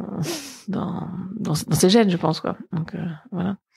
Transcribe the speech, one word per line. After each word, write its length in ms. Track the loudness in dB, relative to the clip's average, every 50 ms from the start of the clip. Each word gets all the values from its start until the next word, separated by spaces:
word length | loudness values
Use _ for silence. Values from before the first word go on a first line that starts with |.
| -6 -6 -4 -4 -4 -4 -4 -6 -8 -12 -16 -12 -8 -6
dans, 400 | -4 -2 -2 -2 -4 -4 -6 -6 -6 -8 -8 -8 -6 -4
dans, 140 | -2 0 0
dans 220 | 0 0 0 4
ses 140 | 6 6 8
gènes, 200 | 8 8 6 6
je 80 | 4 2
pense, 240 | 2 0 0 0
quoi. 160 | -2 -4 -6 -6 -8 -6 -4
Donc, 200 | -4 -4 -4 -6
euh, 120 | -6 -6 -6 -6 -8 -12 -10
voilà. 240 | -6 -4 -2 -2 -4 -6 _ _ _